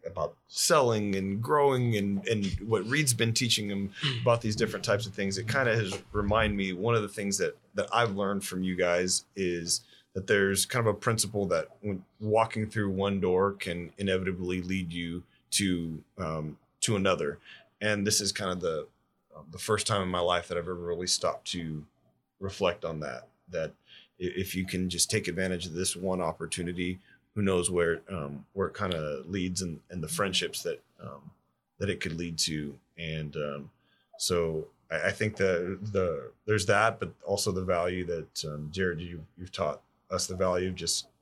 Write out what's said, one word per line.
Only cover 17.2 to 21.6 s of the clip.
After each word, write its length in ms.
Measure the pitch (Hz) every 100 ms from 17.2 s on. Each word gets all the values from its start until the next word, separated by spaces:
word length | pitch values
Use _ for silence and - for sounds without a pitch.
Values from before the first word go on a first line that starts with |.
| 73 - - - _ _
And 260 | 104 104 101
this 140 | -
is 120 | 98
kind 180 | - 98
of 100 | 90
the, 260 | 87 78 - _ _ _ _ 76
um, 80 | 73
the 60 | 85
first 280 | - 104 -
time 160 | 104
in 60 | 92
my 120 | 90
life 280 | 90 87 -
that 80 | 87
I've 60 |
ever 100 | 85
really 320 | 90 87 85 90
stopped 400 | - 87 - -
to 320 | 87